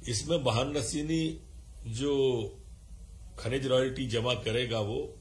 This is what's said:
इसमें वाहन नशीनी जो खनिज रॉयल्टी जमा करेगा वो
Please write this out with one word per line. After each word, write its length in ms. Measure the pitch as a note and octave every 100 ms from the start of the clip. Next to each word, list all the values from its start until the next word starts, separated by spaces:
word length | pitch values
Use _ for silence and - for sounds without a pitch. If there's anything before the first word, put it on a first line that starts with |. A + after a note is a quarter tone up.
| -
इसमें 300 | A2+ - E3
वाहन 400 | B2+ A2+ C3+ D3
नशीनी 600 | A2 D3 D3+ D#3+ D#3+ D#3+ - - - - A#2
जो 260 | A2+ C#3 C#3 C3+ B2 G2+ - - - - - - - - -
खनिज 260 | A#2 C3 C3
रॉयल्टी 420 | B2+ C3 B2+ C3
जमा 260 | A2+ A#2
करेगा 460 | B2 - A2 B2 A2+
वो 380 | G#2 B2 D3+ -